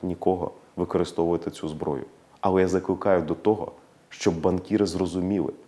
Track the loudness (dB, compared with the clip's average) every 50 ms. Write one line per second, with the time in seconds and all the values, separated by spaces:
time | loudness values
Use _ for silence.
0 | -4 -4 -4 0 2 0 2 2 -2 -8 -8 -12 -20 -14 -4 -4 -4 0 0 0
1 | 0 0 0 0 0 2 0 -2 -2 -6 -10 -8 -8 -8 -6 -6 -4 -4 -4 -6
2 | -8 -12 -16 -20 _ _ -12 -2 0 2 4 4 4 4 2 0 0 0 -2 0
3 | 2 2 2 2 2 0 -4 0 2 0 2 0 -2 -10 -10 -16 -20 _ _ _
4 | _ -20 -10 0 0 0 0 2 2 2 2 0 0 0 2 2 2 2 2 -2
5 | -2 0 0 -2 0 0 0 0 0 -2 -6 -10 -18